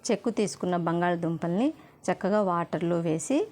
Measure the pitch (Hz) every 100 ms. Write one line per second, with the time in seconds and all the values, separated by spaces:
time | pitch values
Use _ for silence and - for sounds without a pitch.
0 | - 202 - 220 202 - 180 175 170 170
1 | 175 175 170 165 170 180 269 320 - -
2 | - 180 190 214 196 170 170 156 170 170
3 | 170 160 - 277 427